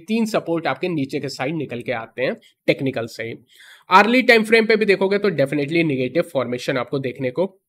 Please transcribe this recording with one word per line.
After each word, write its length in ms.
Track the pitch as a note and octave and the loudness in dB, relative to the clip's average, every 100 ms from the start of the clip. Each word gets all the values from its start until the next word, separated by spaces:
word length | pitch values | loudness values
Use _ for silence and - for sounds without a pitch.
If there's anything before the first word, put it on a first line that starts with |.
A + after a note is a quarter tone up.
| D#3+ | -2
तीन 180 | A3 A3 | -2 0
सपोर्ट 420 | G#3+ - E3 - | -2 -2 -2 -2
आपके 220 | C3+ F3+ | -4 -4
नीचे 300 | D#3+ C3+ D3 | -2 -4 -6
के 100 | C3+ | -8
साइड 260 | - C3+ E3 | -6 -6 -4
निकल 260 | B2+ A#2+ | -6 -8
के 100 | A#2+ | -6
आते 300 | A#2 A2+ - | -8 -8 -4
हैं 140 | C#3 - _ _ - | -4 -4 _ _ -2
टेक्निकल 400 | - C3+ B2 A#2 | 0 -2 -4 -6
से 160 | - | -8
ही। 120 | A#2 B2 _ _ - - - | -10 -12 _ _ -20 -20 4
अर्ली 320 | F#3 G#3 B3 | 6 6 4
टाइम 220 | B3 A#3 | 6 4
फ्रेम 220 | A3 A3+ A3 | 4 2 4
पे 100 | A3 | 2
भी 100 | G#3+ | 2
देखोगे 320 | F#3+ F#3+ G3+ | 2 2 0
तो 120 | G#3 | 0
definitely 540 | D#3 C#3 D3+ C#3+ E3+ | 0 0 0 0 0
नेगेटिव 400 | D#3+ C3 B2+ C3+ | 2 0 0 -2
फॉर्मेशन 540 | E3+ C3+ A#2+ B2 - C3+ | -2 -2 -2 -4 -2 -4
आपको 220 | A#2+ C#3 | -2 -4
देखने 320 | C3+ A#2+ C3 | -6 -4 -4
को 220 | B2+ F#3+ - | -2 -4 -6